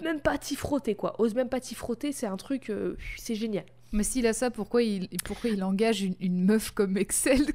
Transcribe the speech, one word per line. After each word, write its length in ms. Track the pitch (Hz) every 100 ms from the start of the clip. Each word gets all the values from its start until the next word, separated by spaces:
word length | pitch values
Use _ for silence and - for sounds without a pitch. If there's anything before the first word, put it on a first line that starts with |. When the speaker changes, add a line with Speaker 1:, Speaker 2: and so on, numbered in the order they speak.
Speaker 1:
même 200 | 320 311
pas 180 | 302 285
t'y 160 | -
frotter, 400 | 277 - 285 226
quoi. 220 | 202 - -
Ose 140 | 226
même 140 | 233 240
pas 120 | 254
t'y 140 | -
frotter, 380 | - - 226 294
c'est 140 | 277 208
un 100 | 190
truc, 340 | - 269 -
euh, 260 | 202 185 - - -
c'est 180 | -
génial. 300 | 214 226 190 - - -
Speaker 2:
Mais 120 | 214
s'il 220 | 208 254 226
a 60 |
ça, 180 | 214 247
pourquoi 320 | 220 190 240
il, 260 | 226 196 180 180
pourquoi 260 | - 202 240
il 120 | 202
engage 380 | 190 196 226 202
une, 120 | 196 180
une 240 | 185 180
meuf 260 | 190 214 -
comme 260 | - 196 190
Excel 580 | 202 - 294 262 294